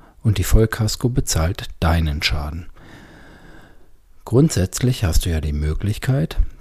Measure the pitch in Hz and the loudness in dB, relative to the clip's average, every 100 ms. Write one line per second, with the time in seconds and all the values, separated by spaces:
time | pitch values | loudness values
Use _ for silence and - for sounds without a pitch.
0 | - _ 117 95 90 104 113 - 110 - | -10 _ -2 0 4 4 4 0 -2 0
1 | 123 127 - 80 80 101 - - 82 82 | -2 -2 -2 0 0 -4 -10 -2 0 2
2 | 80 73 - 78 73 82 87 - - - | 0 -2 -2 -2 -4 -10 -12 -18 -20 -20
3 | - - - - - - - - - - | -20 -20 -20 -20 -20 -20 -20 -20 -20 -20
4 | _ - - 117 156 - 92 - 123 127 | _ -18 0 4 4 2 -2 0 -2 0
5 | 85 78 92 80 73 73 76 76 101 104 | 0 2 2 0 -2 -2 -2 -2 -2 -4
6 | - 131 80 - - - | 0 0 0 0 0 -2